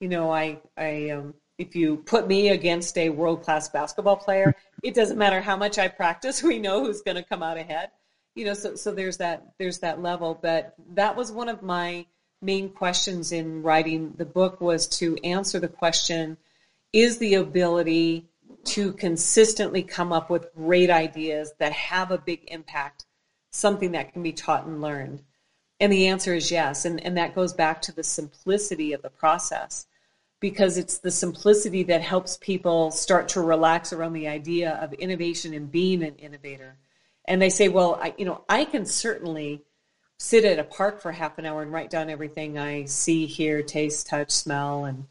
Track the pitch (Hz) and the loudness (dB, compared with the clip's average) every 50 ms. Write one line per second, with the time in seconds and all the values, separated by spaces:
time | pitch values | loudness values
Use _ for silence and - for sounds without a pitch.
0 | 190 180 180 170 165 160 160 160 156 156 151 151 - _ _ - 160 156 151 151 | -4 -2 -2 0 0 2 2 0 0 -2 -4 -10 -16 _ _ -6 -4 -4 -4 -4
1 | 147 147 147 143 143 143 147 _ _ _ _ - 180 180 - 170 165 156 151 147 | -4 -4 -6 -6 -8 -12 -16 _ _ _ _ -12 -12 -6 0 0 2 2 2 -2
2 | - - 220 226 - 190 190 196 202 202 190 180 - 175 170 170 175 - - 175 | 0 2 2 2 4 4 4 4 6 4 4 4 4 0 0 0 -2 -2 -2 0
3 | 160 165 151 147 170 165 165 165 - - 156 156 151 - - 143 147 151 - - | 0 0 0 0 0 0 0 -2 0 0 0 0 0 -2 -4 -4 -4 -2 -6 0
4 | 196 202 196 196 202 - 190 190 196 - - - _ _ _ - - 247 - 240 | 4 4 4 4 2 2 2 6 6 4 4 2 _ _ _ -8 -8 0 2 4
5 | 220 202 - 214 208 196 190 190 196 208 196 190 208 208 208 214 190 185 - - | 2 4 2 2 4 4 4 2 0 -2 -2 0 0 -2 0 0 0 0 0 0
6 | 185 165 170 - - 262 262 - - 339 247 226 208 196 190 214 269 226 208 208 | 0 0 0 -2 -6 -6 -4 0 0 2 0 2 0 0 0 0 0 -2 -4 -4
7 | - 202 180 180 175 - 208 180 165 160 165 165 160 165 151 160 185 - _ _ | -6 -6 -6 -6 -6 -6 -6 -6 -4 -6 -6 -6 -8 -6 -6 -6 -6 -8 _ _
8 | _ _ _ _ _ _ _ 226 226 202 202 202 - 196 - - - 208 185 190 | _ _ _ _ _ _ _ -8 -6 -6 -6 -6 -8 -10 -10 -6 -8 -6 -6 -4
9 | 190 190 180 - 180 170 165 - - - _ _ 190 180 175 - 185 170 156 165 | -4 -6 -4 -4 -4 -4 -4 -6 -10 -18 _ _ -6 -6 -6 -4 -4 -4 -4 -4
10 | 175 175 175 175 170 165 165 160 - 165 165 160 156 160 - - - - 175 196 | -4 -4 -4 -2 -4 -6 -4 -2 -2 0 0 0 -2 -4 -14 -20 -20 -4 0 2
11 | 202 214 - 240 247 220 214 226 240 233 226 190 190 185 175 175 175 175 175 175 | 2 2 0 -2 -6 -6 -6 -8 -6 -6 -8 -8 -6 -4 -2 -2 -2 -4 -6 -8
12 | 170 _ _ _ _ _ _ _ 190 190 196 196 196 190 190 - 190 180 180 - | -12 _ _ _ _ _ _ _ -4 -2 -2 -2 -2 -6 -6 -2 -2 0 0 0
13 | - 202 185 175 165 - 170 165 160 160 160 160 156 160 156 160 160 160 160 160 | -2 -2 -4 -6 -6 -4 -4 -4 -4 -4 -6 -2 2 4 4 4 4 2 -2 -2
14 | 160 151 - - 170 147 - 180 185 185 185 - 180 175 170 160 - - - - | -4 -6 -8 -8 -10 -4 2 2 2 2 2 0 0 2 2 2 0 -2 -2 -2
15 | 180 165 160 - - 175 175 190 196 190 - 185 175 170 - - - 170 165 - | 0 -2 -2 -2 -2 -2 -2 0 -2 -2 -2 -2 -4 -4 -4 0 0 2 2 2
16 | - - 170 165 160 156 160 - _ _ _ _ _ _ _ _ _ _ - 214 | 0 0 -2 -2 -4 -6 -8 -14 _ _ _ _ _ _ _ _ _ _ 6 6
17 | 233 240 233 233 233 208 196 190 180 147 147 180 180 170 170 175 165 165 165 165 | 6 6 4 0 2 4 4 4 4 2 2 2 2 4 2 2 2 2 2 2
18 | 165 165 165 165 165 _ _ _ _ _ - _ _ - - 208 202 190 190 - | 4 2 0 -2 -6 _ _ _ _ _ -20 _ _ -6 -2 -2 -2 -2 -2 -2
19 | - 175 165 165 - - - 226 220 214 220 - 208 - - 190 180 - - - | -2 -2 0 0 0 4 6 6 6 6 6 0 -2 -2 -2 -2 -4 -4 -4 -4
20 | 175 175 170 165 165 - 175 170 170 - _ 160 160 165 180 180 180 180 175 165 | -2 0 0 0 0 0 -2 -2 -2 -6 _ -6 2 4 6 6 8 6 6 4
21 | 160 156 151 160 156 156 151 151 151 151 - _ 156 147 147 - - - 175 185 | 2 0 -4 -6 -4 -4 -4 -4 -6 -8 -4 _ -2 -2 -2 -4 -6 -2 -2 -2
22 | 185 180 185 170 - 180 170 160 - - 170 160 156 - - 147 139 147 - - | -2 -2 -4 -4 -4 -6 -6 -6 -10 -16 -16 -16 -16 -10 -8 -8 -8 -8 -12 -18
23 | - _ _ _ _ _ _ _ _ _ - - - 208 202 202 190 180 170 151 | -20 _ _ _ _ _ _ _ _ _ -6 0 2 2 2 2 -2 -2 -2 -4
24 | 131 - _ 175 175 160 160 - - - 156 131 135 156 160 151 151 151 147 139 | -6 -8 _ -6 -6 -6 -6 -6 -2 0 0 0 -2 -6 -8 -6 -6 -6 -6 -6
25 | 135 131 139 139 - _ _ _ _ _ _ _ _ _ _ _ 202 208 196 190 | -8 -10 -12 -14 -16 _ _ _ _ _ _ _ _ _ _ _ 2 4 4 4
26 | 185 190 190 185 - 185 175 165 - - 175 165 156 135 151 - - 175 165 156 | 4 2 2 0 -2 -2 -2 -2 0 0 0 0 0 0 -2 -2 -4 -4 -4 -4
27 | - 180 180 175 170 156 - 190 185 175 180 - 160 156 160 160 - - - 165 | -4 -4 -2 -2 -2 -2 0 -2 -2 -2 0 0 0 0 0 -2 -8 -10 -8 -6
28 | 160 - - - 151 147 - _ _ 185 196 208 202 - 185 156 156 151 143 139 | -6 -4 -4 -6 -8 -10 -14 _ _ 0 0 0 0 -4 -6 -4 -4 -4 -4 -6
29 | - - - _ - 156 165 180 - - 165 - - - - - - _ _ _ | -8 -14 -8 _ 2 2 2 2 0 -4 -6 -6 -8 -8 -12 -14 -16 _ _ _
30 | _ _ _ _ _ _ _ _ - 196 196 - 196 185 170 185 175 - - - | _ _ _ _ _ _ _ _ -4 -4 2 2 2 2 2 -2 -4 -4 -8 -6
31 | - 180 175 - - 180 170 - - 208 214 208 208 208 175 190 180 180 175 165 | -4 -4 -2 -2 -2 -4 -6 2 6 6 6 6 4 0 -2 -2 2 2 2 0
32 | 165 - 185 185 185 - - - - - 190 180 - 175 165 165 160 156 156 - | 2 0 0 0 0 -2 -10 -8 -4 -4 -4 0 0 2 2 4 2 2 0 -4
33 | - - 185 175 - - - 190 170 165 160 160 160 160 165 170 165 - 180 165 | 2 4 2 2 2 0 -2 0 2 2 4 4 6 4 4 2 0 -6 -6 -6
34 | 165 165 165 160 156 151 151 151 147 165 170 170 170 160 156 135 160 147 139 - | -6 -6 -6 -6 -6 -6 -6 -6 -6 -2 -2 0 0 -2 -2 -4 -6 -8 -8 -8
35 | 180 185 185 170 175 170 170 165 - 165 156 147 147 139 147 170 185 185 185 175 | -6 -6 -4 -2 -2 -4 -4 -4 -8 -8 -8 -8 -10 -2 0 2 2 4 2 2
36 | 160 151 139 - 151 147 147 143 - 143 139 131 131 131 135 _ _ _ _ _ | 0 -4 -8 -14 -20 -20 -20 -18 -16 -16 -16 -16 -18 -20 -20 _ _ _ _ _
37 | _ _ _ _ _ - 185 185 190 185 185 - 202 190 180 185 180 175 156 - | _ _ _ _ _ 0 4 6 6 4 6 6 4 6 6 6 6 4 4 0
38 | - 165 - - 202 180 160 - - - 202 240 302 302 - 247 190 - - - | -2 -6 -4 -4 -4 -4 -4 -6 0 0 2 2 2 0 -2 -4 -4 -2 -4 -2
39 | - 226 - - - 170 160 156 151 147 147 143 - _ _ _ _ _ _ _ | -2 -2 -4 -4 -6 -8 -6 -6 -6 -8 -8 -10 -14 _ _ _ _ _ _ _
40 | _ _ _ _ - - 226 226 214 202 175 151 147 - - - 190 208 208 208 | _ _ _ _ -2 6 6 8 8 8 4 2 0 -6 -2 0 0 0 0 -4
41 | - 175 156 165 160 151 - - 160 156 156 156 151 147 156 165 151 - - 160 | -8 -10 -6 -6 -8 -8 -8 -8 -8 -8 -6 -6 -8 -6 -6 -8 -6 -4 -4 -4
42 | 160 160 156 147 156 147 151 160 151 151 147 147 143 147 147 147 139 139 - - | -4 -4 -8 -8 -10 -10 -8 -8 -8 -8 -6 -6 -6 -4 -6 -6 -6 -6 -4 -2
43 | - - 165 160 156 147 135 - 160 156 151 151 147 147 - 151 151 151 151 - | 2 2 2 2 2 -2 -2 -2 0 0 0 0 -2 -2 -2 -2 -2 0 -2 -6
44 | - - 151 147 147 - - - - 160 143 143 143 143 143 143 143 139 131 131 | -6 -4 -4 -4 -2 0 -2 -2 -2 -2 -4 -4 -2 -4 -4 -4 -4 -6 -8 -8
45 | 139 - | -12 -16